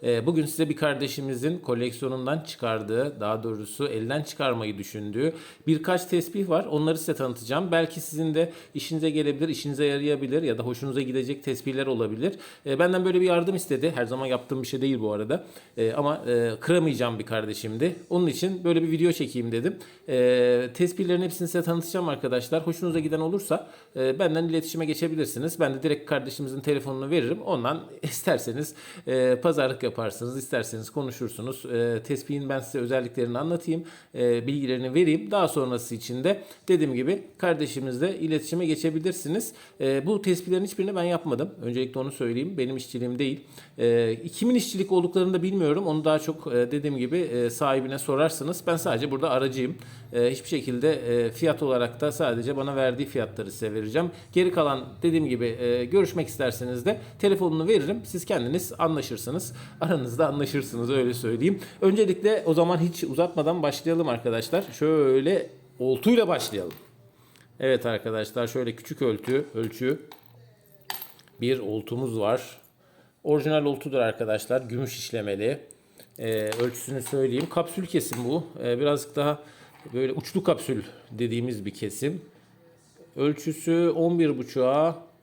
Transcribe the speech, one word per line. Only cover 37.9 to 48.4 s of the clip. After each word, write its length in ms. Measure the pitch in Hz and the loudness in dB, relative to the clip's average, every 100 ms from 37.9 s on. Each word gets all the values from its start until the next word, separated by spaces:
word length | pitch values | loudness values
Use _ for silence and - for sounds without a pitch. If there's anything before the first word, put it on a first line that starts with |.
| 123 170 190 | -2 -2 0
iletişime 480 | 160 156 151 165 175 | -2 -2 -2 -2 0
geçebilirsiniz. 840 | 156 165 160 170 180 143 185 - - - _ | 0 0 0 -2 -4 -2 -4 -4 -12 -20 _
E, 260 | 135 135 147 | 0 0 0
bu 160 | 208 | 0
tespihlerin 420 | 202 175 180 185 | 2 0 2 0
hiçbirini 320 | 196 - 196 190 | 0 -2 -2 0
ben 80 | |
yapmadım. 460 | 175 170 160 120 165 - | 0 0 0 -2 -2 -4
Öncelikle 380 | 120 123 127 131 | -4 -2 -2 -4
onu 120 | 135 | -6
söyleyeyim. 420 | 139 123 117 151 190 | -2 -2 0 -2 -2
Benim 180 | 127 131 | -2 -4
işçiliğim 420 | 127 123 123 123 | -6 -6 -4 -2
değil. 220 | 139 143 - - - - | -2 -2 -10 -20 -20 0
E, 380 | 117 117 117 113 170 | 4 4 4 0 -6
kimin 220 | - 226 | 0 4
işçilik 380 | 247 - 190 190 | 4 2 -2 2
olduklarını 420 | 185 175 190 180 | 4 4 2 2
da 80 | 185 | 2
bilmiyorum. 440 | 180 196 160 151 196 | 2 2 4 2 2
Onu 180 | 156 | 0
daha 140 | 156 156 | 2 2
çok, 280 | 156 156 - | 0 -6 0
e, 240 | 120 120 | 2 2
dediğim 260 | 147 147 139 | 2 -2 -2
gibi, 220 | 123 165 | 0 0
e, 320 | 175 120 120 | 0 0 0
sahibine 480 | 117 147 135 127 139 | 0 2 2 0 -6
sorarsınız. 640 | - 139 156 156 | 0 2 2 0